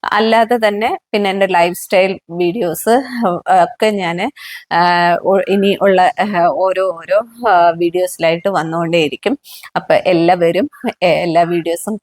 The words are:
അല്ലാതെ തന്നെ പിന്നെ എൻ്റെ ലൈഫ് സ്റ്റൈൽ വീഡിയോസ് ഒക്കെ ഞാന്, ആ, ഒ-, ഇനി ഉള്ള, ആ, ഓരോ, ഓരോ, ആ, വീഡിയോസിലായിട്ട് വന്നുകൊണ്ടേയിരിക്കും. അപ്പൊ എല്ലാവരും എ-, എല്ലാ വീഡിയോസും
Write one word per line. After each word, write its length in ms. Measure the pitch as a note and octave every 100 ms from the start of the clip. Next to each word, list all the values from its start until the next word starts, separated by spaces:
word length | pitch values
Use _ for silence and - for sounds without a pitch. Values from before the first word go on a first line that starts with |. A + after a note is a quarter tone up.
| - G#3
അല്ലാതെ 400 | A3 A3 G#3+ A#3+ A3
തന്നെ 240 | G#3 A#3 F#4 _
പിന്നെ 180 | G#3+ G3+
എൻ്റെ 160 | G3 F#3+
ലൈഫ് 320 | F3+ F3 F3+
സ്റ്റൈൽ 280 | - F#3+ F#3+ F#3+ _ E3+
വീഡിയോസ് 540 | F3 G#3 F3+ E3 A3 A#3+ C4 B3 A3 F3 - F3+
ഒക്കെ 260 | E3+ - A3 G3+
ഞാന്, 260 | F3 E3+ A3+ - - - - E3+
ആ, 40 | F3 F3 F3 F3 E3
ഒ-, 140 | G3 -
ഇനി 240 | G3 G3 F#3+
ഉള്ള, 200 | G3+ F#3 F3+ - G3+
ആ, 0 | F#3 E3+ C#3+ F#3
ഓരോ, 200 | F#3 F#3+ E3
ഓരോ, 200 | E3 G3 A#3 A#3 A#3
ആ, 80 | F3+ E3+
വീഡിയോസിലായിട്ട് 760 | E3 F3 F3 F3+ - E3 E3+ G3
വന്നുകൊണ്ടേയിരിക്കും. 880 | F#3 D#3+ E3 E3 E3+ D3+ - G3+ C#4+ - - - -
അപ്പൊ 180 | - - -
എല്ലാവരും 540 | F3 E3+ F3+ E3+ F3 C#4 - B3 -
എ-, 160 | F3+ D3+ F3
എല്ലാ 160 | E3
വീഡിയോസും 540 | E3+ F3 E3 E3+ - G#3+